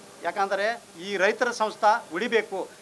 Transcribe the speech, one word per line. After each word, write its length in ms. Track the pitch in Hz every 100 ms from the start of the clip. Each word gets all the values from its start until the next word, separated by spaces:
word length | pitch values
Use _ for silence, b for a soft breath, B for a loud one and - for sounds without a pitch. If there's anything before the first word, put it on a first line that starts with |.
| - -
ಯಾಕಂದ್ರೆ 600 | 170 202 196 196 208 233 - 165
ಈ 160 | 190 190
ರೈತರ 340 | 196 226 240
ಸಂಸ್ಥೆ 640 | 233 214 - 214 208 -
ಉಳಿಬೇಕು. 540 | 165 233 214 208 190 - -